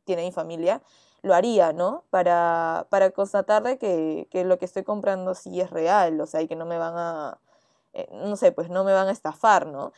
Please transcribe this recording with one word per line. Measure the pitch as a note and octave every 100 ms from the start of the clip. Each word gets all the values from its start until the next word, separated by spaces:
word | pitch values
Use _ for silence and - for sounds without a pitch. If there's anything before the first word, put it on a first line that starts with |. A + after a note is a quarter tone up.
| -
tiene | F3
mi | F3
familia, | F3+ D#3+ E3 E3+ A#3+ _ _ _ _
lo | F#3+
haría, | F3 A3+ A3 E3
¿no? | D#3+ F3+ D4+ -
Para, | F#3 F3 F3 E3+ E3 E3 E3 -
para | G3 F#3+
constatar | F#3+ G3 G3+ G3 G#3+
de | A#3 B3+
que, | G#3+ E3+ D#3+ D#3 -
que | F#3
lo | F3+ F3+
que | F#3
estoy | -
comprando | F#3+ G#3 G3+ F#3+ F#3 F#3
sí | F#3+ F3+
es | F3+
real, | E3+ D#3+ G3+ F3 D#3
o | D3+
sea, | D#3+
y | D#3+
que | D#3+
no | E3
me | E3+
van | E3 E3+
a, | E3+ E3 C#3+ - _ _ _ _ _
eh, | - -
no | G#2 F#3+ G3+
sé, | F#3+
pues | F3 E3+
no | F3+
me | G3
van | F#3+ F#3+
a |
estafar, | - D#3 - A3 F#3+ D#3
¿no? | C#3+ -